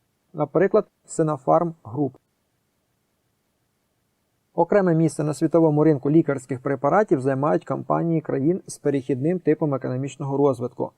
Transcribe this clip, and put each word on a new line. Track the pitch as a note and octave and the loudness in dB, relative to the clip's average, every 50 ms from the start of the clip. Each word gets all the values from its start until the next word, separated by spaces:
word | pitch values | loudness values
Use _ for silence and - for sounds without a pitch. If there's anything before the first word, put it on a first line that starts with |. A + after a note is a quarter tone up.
| _ _ _ _ _ _ | _ _ _ _ _ _
наприклад, | - D#3+ D3+ C#3+ - D#3+ F3+ G3 - G#3+ G3 - _ _ _ - | -8 -6 -6 -2 0 0 2 2 2 0 0 -2 _ _ _ -8
Sinopharm | - - D#3+ D#3 D3+ - - - D#3 E3 F3 E3+ E3 - - | -4 -2 -2 -2 -2 -2 0 2 2 2 2 0 -6 -10 -16
Group. | G#2 A2 C#3 D3 B2+ - _ _ _ _ _ _ _ _ _ _ _ _ _ _ _ _ _ _ _ _ _ _ _ _ _ _ _ _ _ _ _ _ _ _ _ _ _ _ _ _ _ _ _ _ _ _ _ _ | -10 -6 -4 -4 -4 -6 _ _ _ _ _ _ _ _ _ _ _ _ _ _ _ _ _ _ _ _ _ _ _ _ _ _ _ _ _ _ _ _ _ _ _ _ _ _ _ _ _ _ _ _ _ _ _ _
Окреме | E3+ E3+ - G3 G3+ F#3+ F3+ D#3+ | -2 0 2 2 2 2 4 2
місце | D#3+ E3 D#3 - - D3+ | 2 2 2 0 -2 -4
на | D3+ D3 | -6 -2
світовому | - E3 D#3 - E3+ E3 D#3+ D3 D3+ D3+ | -2 -2 2 4 4 4 4 4 4 4
ринку | D#3+ D#3 C3+ - C#3+ | 4 2 2 0 4
лікарських | D3+ E3 D#3+ - C#3 C3+ - - C3+ B2+ | 4 4 4 2 -2 -6 -6 -10 -10 -6
препаратів | - C#3 C#3 C3 - C#3 E3 G3 A3 - F3 C3+ | -4 -4 -4 -2 0 2 2 2 2 2 0 0
займають | B2+ C#3 C3+ C3 C#3 D#3 F3+ E3+ - | 0 -2 -2 0 0 0 0 -2 -2
компанії | - C3+ C3+ B2+ - D3+ D#3 E3 E3+ E3 D#3+ | -6 -8 -6 -4 -2 -2 -2 0 0 -2 -2
країн | D3 - C#3+ C#3 C3 D#3 F3+ F#3+ - | -2 -4 -4 -2 0 -2 -2 -2 -6
з | - - - | -12 -18 -6
перехідним | - D3 C#3 C#3 B2+ - C#3+ B2 C3 D#3+ F#3 F3+ | -4 -4 -4 -2 -4 -4 -4 -2 -2 -2 -2 -2
типом | - D3 D3+ D3+ E3 D3+ C#3 | 0 0 0 0 0 -2 -2
економічного | B2+ C3 C3 B2+ B2+ C3+ C#3 - - D3 C3+ C#3 | -4 -4 -6 -6 -6 -6 -8 -10 -10 -8 -4 0
розвитку. | C#3 C#3+ C#3+ C3 - A#2+ A#2+ - - B2+ - - | 2 2 2 2 0 -6 -8 -6 -8 -8 -8 -10